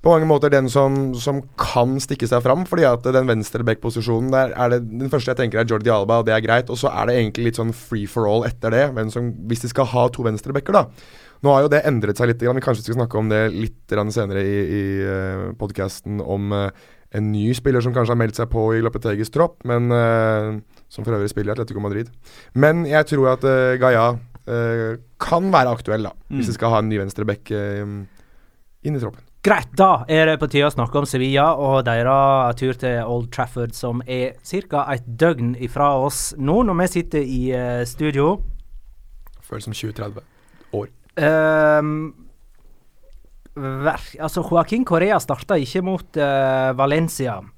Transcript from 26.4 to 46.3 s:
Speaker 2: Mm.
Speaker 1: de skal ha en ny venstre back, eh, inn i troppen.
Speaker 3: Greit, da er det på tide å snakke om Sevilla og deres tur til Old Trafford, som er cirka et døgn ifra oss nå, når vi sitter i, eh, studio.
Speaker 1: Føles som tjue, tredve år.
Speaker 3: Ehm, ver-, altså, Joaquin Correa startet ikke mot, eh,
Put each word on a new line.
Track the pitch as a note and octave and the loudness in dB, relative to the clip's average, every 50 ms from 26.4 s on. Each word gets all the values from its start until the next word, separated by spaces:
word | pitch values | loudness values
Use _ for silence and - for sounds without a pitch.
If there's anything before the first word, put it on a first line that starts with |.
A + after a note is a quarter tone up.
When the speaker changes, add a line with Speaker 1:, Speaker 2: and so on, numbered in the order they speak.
| B2 | -4
Speaker 2:
Mm. | G2 | -4
Speaker 1:
de | F#2 F#2 | -4 -2
skal | A2 A2+ A2+ | 0 2 2
ha | G#2+ G#2+ | 2 2
en | A2 | 0
ny | G#2+ G#2 | -2 -2
venstre | G2 G2 - - G#2+ | -4 -6 -6 -6 -4
back, | G#2+ G#2 G2+ - - | -4 -4 -6 -6 -8
eh, | A2 G#2 G2+ G#2 G2+ G2+ G#2 G#2 G2+ G2+ G2 F#2 - - - _ - - - - _ _ - _ - _ - | -6 -4 -4 -4 -6 -6 -8 -8 -10 -12 -14 -16 -18 -20 -20 _ -20 -20 -20 -20 _ _ -20 _ -20 _ -6
inn | D3 D3+ | -6 -4
i | C3+ | -4
troppen. | A#2 G#2 - - - _ - - - | -4 -6 -8 -12 -20 _ -20 -2 2
Speaker 3:
Greit, | G3+ G#3 E3+ - - - | 2 2 2 0 -6 2
da | - F#3+ F#3+ F3 B2 A#2 - | 4 6 6 6 2 2 2
er | D#3+ D#3 D#3+ | 4 4 4
det | D#3+ D#3 D3 | 4 2 0
på | D3+ D3 | -2 0
tide | - C#3+ C#3+ | 2 2 2
å | D3 | 2
snakke | - - A#2+ A#2 - | 2 0 -4 0 0
om | D3 C#3+ | -2 -2
Sevilla | - - B2+ B2+ C3+ C3+ C#3 C#3+ D#3+ D#3+ C3+ | 0 -2 -2 0 2 2 4 4 4 2 2
og | C#3+ C3+ C3+ C3+ B2+ | 2 2 2 2 2
deres | A#2+ A#2 A#2 A#2+ B2+ C3+ C#3 C#3 C#3 C3+ C3+ B2+ A#2+ A#2+ | 2 0 2 2 4 4 4 6 6 4 4 2 0 0
tur | A#2+ C3 C3 | 0 -2 -4
til | B2+ B2 - B2+ B2 A#2+ A2+ | -2 -2 -2 -2 -2 -2 -2
Old | A2+ A#2+ A#2+ A#2 A#2 | -2 -2 -4 -4 -6
Trafford, | - - B2 A#2+ - B2+ A#2+ A2+ A2+ | -4 -4 -4 -4 -4 -6 -6 -6 -6
som | - - B2 A#2 B2 B2 B2 | -6 -6 -4 -4 -4 -6 -4
er | B2+ B2+ B2+ - - - | -4 -4 -4 -4 -6 -12
cirka | _ - - F#3+ G3 - - D3+ C#3 C#3 | _ -8 -8 -8 -6 -2 -2 -2 -2 -2
et | C#3 A#2+ A#2+ A#2+ A#2 A2 | -4 -6 -6 -10 0 2
døgn | D#3+ E3+ E3 B2+ A#2+ A#2+ B2+ A#2+ | 2 2 2 2 -2 -4 -2 -4
ifra | B2+ A#2 - C#3+ C#3+ C#3+ C#3+ C3 | -8 -6 -2 2 2 2 2 2
oss | C3 C#3+ C#3 - - - - - | 0 0 -2 -4 -6 -8 -6 -4
nå, | C3 C#3 E3 A3 B3 | -2 2 2 2 2
når | G#3+ F3+ E3 | 2 2 0
vi | F#3 | 0
sitter | F3+ F3+ F3 E3 - - D3+ | 0 0 -2 -4 -2 -2 -2
i, | C#3+ B2+ C3 B2+ B2 B2+ | -2 -2 -2 -2 -2 -2
eh, | B2+ B2 B2 B2 B2 B2 B2 | -2 -2 -2 -4 -2 -4 -4
studio. | A#2+ - - D3+ D3+ C#3 C3+ C#3+ D#3 G3+ G3 - - - - - - - - - - - - - - - - - - - - | -6 -4 -4 -4 -2 0 2 2 2 2 0 -4 -6 -8 -10 -12 -14 -16 -18 -18 -18 -20 -20 -20 -20 -20 -20 -20 -20 -20 -20
Speaker 1:
Føles | - - A2+ A2 - | -16 -14 -14 -12 -10
som | A2+ G#2+ | -10 -10
tjue, | - - G#2+ | -8 -8 -10
tredve | G#2+ - G2+ G#2 G#2+ A2+ - _ _ _ _ _ _ _ - - | -8 -8 -10 -10 -12 -14 -20 _ _ _ _ _ _ _ -18 -8
år. | - G#2 - - - - _ - _ - | -8 -8 -8 -8 -14 -20 _ -12 _ 0
Speaker 3:
Ehm, | D3+ D3+ D#3 D#3+ D#3 D#3 D#3 D#3 D#3 D3+ D3+ D3+ D3+ D3+ D3+ D#3 D#3 D#3 - _ - - - _ - - - - - - - - _ - _ - - - - - - - - - - - - | 2 2 4 4 4 4 4 4 4 4 4 4 2 0 -4 -4 -6 -8 -12 _ -20 -20 -20 _ -20 -20 -20 -20 -20 -20 -20 -20 _ -20 _ -20 -20 -20 -20 -20 -20 -20 -20 -20 -20 -18 -14
ver-, | C#3+ C#3 C3+ C3 C3 C#3 D#3 D#3+ - - - - - | -10 -8 -8 -6 -2 -2 -2 -2 -2 -8 -14 -12 -8
altså, | D#3 D#3 - F#3 D#3+ - | -8 -6 -4 -4 -4 0
Joaquin | E3 E3+ E3 - G#3+ A#3 B3+ | 0 0 2 0 -2 -2 0
Correa | - E3+ E3 F3+ G3+ G#3+ E3+ | 0 2 2 2 2 2 0
startet | - - C#3 - - - G3+ D#3+ | 0 -2 -6 -6 -2 -2 0 0
ikke | C3+ A#2+ - F#3 F3+ | 0 -2 -4 -4 -2
mot, | F#3 F#3+ F3 - - - | -2 -4 -4 -6 -8 -4
eh, | D#3+ D3 C#3 | -2 0 0